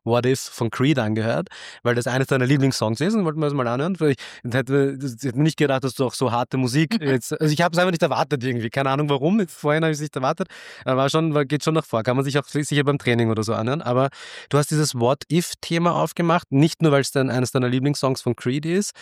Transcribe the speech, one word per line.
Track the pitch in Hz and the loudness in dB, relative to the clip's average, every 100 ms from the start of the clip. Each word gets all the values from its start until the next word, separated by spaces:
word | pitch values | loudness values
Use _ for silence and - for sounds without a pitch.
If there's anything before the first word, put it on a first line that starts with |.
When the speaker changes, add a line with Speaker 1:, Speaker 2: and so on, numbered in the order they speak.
Speaker 1:
What | 113 120 131 | 0 2 2
If | 135 | 0
von | - - 117 | -4 -6 -4
Creed | - 135 139 | 0 2 2
angehört, | 107 110 110 139 185 - - - | 0 0 -2 -2 -6 -12 -18 -6
weil | 120 120 | -2 0
das | 123 | 0
eines | 127 135 | -2 0
deiner | 135 127 | 2 2
Lieblingssongs | 147 135 - 110 113 | 2 2 0 -2 -2
ist | 165 | -2
und | 220 | 0
wollte | 170 151 | -2 -2
mir | 147 | -2
das | |
mal | 143 120 | -2 -2
anhören. | 123 165 180 | -2 -2 0
Ich | 151 131 - - 123 | 0 0 -4 -12 -4
hätte, | 123 131 139 139 135 | -2 0 2 0 -2
das, | 139 113 | -8 -6
ich | |
hätte | 139 120 | -4 0
nicht | 156 - | 2 2
gedacht, | 147 131 127 | 2 2 -2
dass | |
du | - 127 | -2 -2
auch | |
so | - 127 | 0 0
harte | 117 123 131 | 0 0 0
Musik | 127 139 160 226 | 0 2 2 0
Speaker 2:
<laughs> | |
Speaker 1:
jetzt, | 143 131 - 151 | 0 -2 -2 -2
also | 156 | 0
ich | 151 | 2
habe | 170 | 2
es | 165 | 2
einfach | 180 | 0
nicht | 170 | 2
erwartet | 156 123 151 143 | 0 0 0 -2
irgendwie, | 123 120 113 | -2 -2 -2
keine | 135 139 | -2 0
Ahnung | 135 147 | 0 0
warum. | 139 147 220 180 | 0 2 2 0
Vorhin | - 147 156 | -2 0 2
habe | 160 | 2
ich | 147 | -2
es | |
nicht | 151 139 | -4 -2
erwartet, | 131 165 185 - - - | -2 -2 -6 -12 -20 -8
aber | - 131 | -2 2
war | 135 | 2
schon, | 156 165 | 2 2
war, | 147 135 | 2 0
geht | 143 | 0
schon | - 160 | 0 0
nach | - | 0
vor, | 113 | -2
kann | 113 127 | 0 0
man | 139 | 2
sich | 143 | 0
auch | |
sicher | - 147 151 147 | -2 -4 0 0
beim | 139 143 | 2 0
Training | - 120 113 | 2 2 2
oder | 110 | 0
so | 107 | -2
anhören. | 107 110 147 | -2 -2 -2
Aber | 120 123 135 - - - - | 0 0 0 -2 -18 -18 -2
du | 143 | 0
hast | 147 | 2
dieses | 151 151 | 0 0
What | 123 117 143 - | 2 2 0 0
If-Thema | 160 - - - 170 170 147 | -2 -2 -6 -4 0 2 2
aufgemacht, | 160 - 170 170 - | -2 0 0 0 2
nicht | 139 160 - | 2 2 4
nur, | 160 | 4
weil | 139 | 4
es | 131 | 2
dann | 143 131 | 0 0
eines | 123 123 | 0 0
deiner | 135 123 | 0 0
Lieblingssongs | 127 139 143 139 - | 0 0 0 0 -2
von | 123 117 | -2 -2
Creed | 123 139 160 | -2 -4 -2
ist, | 185 202 - | -2 -2 -6